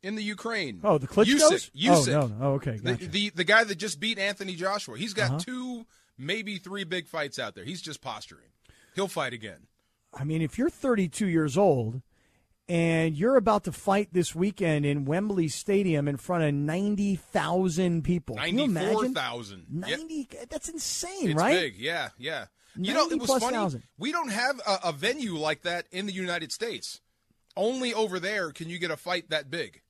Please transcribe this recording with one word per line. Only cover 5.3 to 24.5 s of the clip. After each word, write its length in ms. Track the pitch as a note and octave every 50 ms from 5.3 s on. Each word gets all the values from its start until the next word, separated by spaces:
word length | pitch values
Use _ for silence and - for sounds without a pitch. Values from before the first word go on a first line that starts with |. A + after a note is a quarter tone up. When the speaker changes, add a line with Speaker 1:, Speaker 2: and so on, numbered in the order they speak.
Speaker 2:
Uh-huh. 80 | C3 D3+
Speaker 1:
two, 460 | F3 B3+ B3+ B3+ B3+ B3+ B3 A#3 A3+ _ _ _ _ _ _
maybe 420 | - B2+ D3 F#3+ A3 G#3+ G3+ G#3 F3+
three 260 | - F3+ F#3+ G3+ G3
big 220 | D#3+ F3+ F#3 E3 -
fights 300 | - E3 D3+ C#3+ - -
out 160 | B2 G#2+ G2
there. 80 | - F#2
He's 180 | A#2+ F#3 E3+ -
just 180 | D#3+ D3 -
posturing. 480 | _ C3+ A2 G#2+ - - - - _ _ _ _ _ _ - _ _ _ _
He'll 140 | - G3 F#3
fight 240 | - E3+ D3 B2+ A#2
again. 320 | A#2 G#2+ G#2 F2+ D2 - _ _ _ _ _ _ _ _ _ -
Speaker 2:
I 100 | - C3+
mean, 160 | D3 D#3 D#3+ D#3+
if 140 | D#3 -
you're 140 | - B3 E4+
thirty-two 560 | - - - C4+ A#3+ G#3 F#3 E3+ - - A3
years 320 | F#3+ E3+ E3 D#3 D3 B2 E3+
old 420 | G#3 F#3+ D3+ C3 A2+ A2 A#2 C3+ - _ _ _ _ _ _ _ _ _ _ _ _ -
and 480 | F3+ E3+ E3+ E3 E3 D#3+ D#3+ E3 D#3+
you're 200 | C#3+ F3+ A#3 C4+
about 280 | C4 G#3 G#3+ G#3+ G#3 -
to 80 | - D3
fight 360 | - - - F#3+ G3+ G#3 - -
this 220 | F3+ E3+ - -
weekend 500 | D#3+ F3+ G#3 G3+ - G3 E3 D#3 D3 D3
in 200 | C#3+ C#3+ D3 C#3
Wembley 420 | C3+ D3+ F3+ G3+ G#3+ G3+ F#3 E3 D3+
Stadium 600 | B2+ - - - G3+ G3 G3+ F#3 D#3+ D3 C#3+ C#3+
in 80 | C#3+
front 260 | C3+ - - F3+ E3+ D#3+
of 80 | D3+ C#3+
ninety 600 | C#3+ C#3+ D3+ D#3 F3+ G3 G#3 G#3 F#3+ G3+ G3+ G3
thousand 840 | E3 - - - F#3+ D3 D3+ E3+ F#3 F#3+ F#3 D#3+ E3 F#3 F3+ E3+ E3 C#3+
people. 340 | C3+ F3 F3 - - A#2+
Can 220 | A2+ C3+ E3 F#3 A#3+
you 60 | D4
imagine? 280 | C4+ F#3+ D#3+ E3+ G3+ A3
Speaker 1:
Ninety-four 160 | G#3+ A#3 B3+ C4
thousand. 520 | E3 C3 B2 A#2 A#2+ A#2 G2 G2 F#2 E2 - C3 D#3+ F#3
Yep. 120 | - D3+ D4+
Speaker 2:
Ninety? 300 | D#4+ D#4+ D#4+ D4+ C4+ - - - A#3+ A#3+
That's 180 | D#4+ D#4 - -
insane, 600 | E4 D#4+ - - - - - F4 F#4+ G4 E4 F#3
Speaker 1:
It's 40 | D#3 D#3
Speaker 2:
right? 120 | F3 A#3 D4+ F#3
Speaker 1:
big, 160 | F3 C#3 G2
yeah, 320 | F2+ A#2 D3 E3+ E3+ C#3 - - -
yeah. 280 | B2 D3 D#3+ C#3 G#2+ - _ _ _ _ _
You 160 | - F3+ F#3+ C#4+
know, 80 | D#4+ D4+
it 20 |
was 60 | E4
Speaker 2:
Ninety 160 | E4 D#4 B3
plus 160 | A#3 C4+ C4 A3
thousand. 380 | B3 B3+ A3+ G#3 F#3 C#3 A#2
Speaker 1:
funny. 100 | - _ _ -
We 120 | E3 C4+ D#4+
don't 180 | F4 E4 C4
have 300 | G3 G#3+ A#3+ C4+